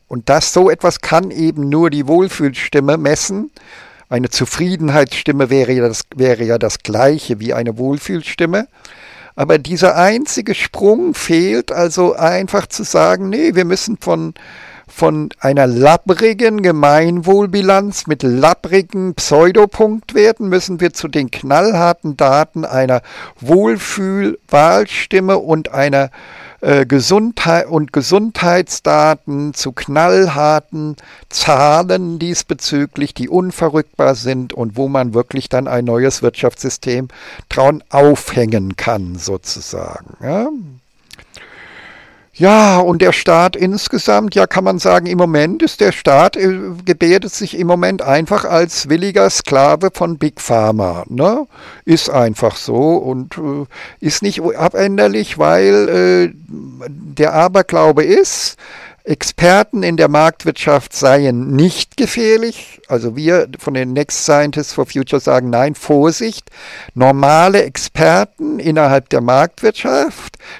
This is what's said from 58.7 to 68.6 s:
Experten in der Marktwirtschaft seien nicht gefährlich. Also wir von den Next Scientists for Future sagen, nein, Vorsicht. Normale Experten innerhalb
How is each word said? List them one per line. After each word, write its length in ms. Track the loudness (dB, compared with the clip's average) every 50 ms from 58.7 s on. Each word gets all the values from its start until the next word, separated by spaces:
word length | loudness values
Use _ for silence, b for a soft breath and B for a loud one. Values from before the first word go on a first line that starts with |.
| B B B B B B -6
Experten 800 | -6 -6 -6 -6 -8 -4 2 4 4 4 4 2 0 -4 -4 -2
in 140 | -2 2
der 100 | 2 2
Marktwirtschaft 880 | 4 4 4 2 2 0 -2 -4 -6 -4 -2 0 0 0 0 0 -4 -6
seien 640 | 0 2 4 4 4 4 2 -2 -2 -2 0 2
nicht 400 | 2 2 2 2 -2 -10 -8 -4
gefährlich. 800 | -4 -4 -4 -2 -2 0 2 2 2 0 -4 -8 -10 -16 -20 -20 -16 _
Also 300 | -4 -4 -4 -4 -4 -6
wir 320 | -2 0 2 2 2 0 -2 -6 -10
von 140 | -8 -6 -4
den 180 | -4 -4 -4
Next 320 | -2 -4 -4 -4 -6 -4 0
Scientists 480 | 2 2 2 2 0 -2 -6 -6 -6
for 140 | -4 -4 -4
Future 340 | -4 -4 -6 -4 -2 -2 -2
sagen, 300 | 0 2 2 2 2 0
nein, 260 | 0 0 0 0 -2
Vorsicht. 720 | -4 -2 2 2 4 4 2 0 0 -4 -6 -8 -10 -16 B B B B B B B B B B
Normale 720 | 2 4 4 4 4 4 4 6 6 6 6 4 2 2
Experten 960 | 0 -4 -10 -12 -8 -2 2 2 4 4 2 0 -2 _ -10 -8 -8 -6
innerhalb 500 | -6